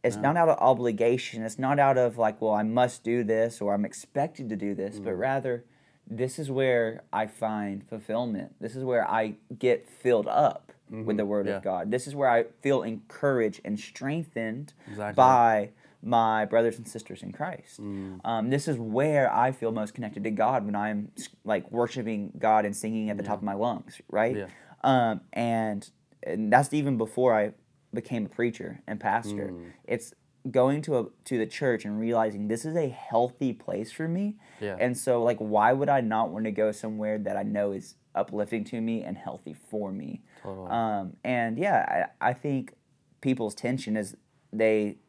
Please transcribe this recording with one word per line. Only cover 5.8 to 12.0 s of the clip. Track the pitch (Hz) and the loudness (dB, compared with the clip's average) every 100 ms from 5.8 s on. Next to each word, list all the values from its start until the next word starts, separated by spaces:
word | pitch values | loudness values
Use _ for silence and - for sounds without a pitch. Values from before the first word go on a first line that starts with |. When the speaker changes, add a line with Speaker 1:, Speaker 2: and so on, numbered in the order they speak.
| _ _ - | _ _ -14
Speaker 1:
this | 113 127 131 | -4 -4 -4
is | 143 | -4
where | 131 131 123 113 113 - | 0 2 2 0 -4 -6
I | 104 110 | -4 -4
find | - 110 107 101 101 101 | -4 -4 -2 -4 -6 -10
fulfillment. | 110 104 110 120 101 - _ | -14 -6 -4 -2 -4 -8 _
This | 113 127 | -10 -6
is | |
where | 131 120 - | 0 0 2
I | 113 110 107 _ 120 | 0 0 -4 _ 0
get | 127 120 - | 2 2 0
filled | - 127 117 104 | -2 4 4 4
up | - 143 - - - _ | 4 4 2 -14 -20 _
with | 110 | -8
Speaker 2:
Mm-hmm. | 110 107 | -2 0
Speaker 1:
the | 101 | 2
Word | 104 101 | 0 0
Speaker 2:
Yeah. | 98 | -2
Speaker 1:
of | |
God. | 98 92 90 | -2 -2 0
This | 123 | -2